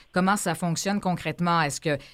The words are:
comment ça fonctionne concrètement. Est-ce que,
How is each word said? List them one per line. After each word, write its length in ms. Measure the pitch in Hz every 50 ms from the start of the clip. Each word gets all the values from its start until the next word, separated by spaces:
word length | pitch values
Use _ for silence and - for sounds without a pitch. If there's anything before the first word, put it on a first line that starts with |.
| - _ -
comment 240 | 180 185 190 208
ça 180 | 202 - 180 165
fonctionne 460 | - 185 170 160 - - 196 202 202
concrètement. 600 | - 185 175 - - 160 147 - 175 175 170 165 156
Est-ce 180 | 143 135 -
que, 160 | - 160 147 139 - -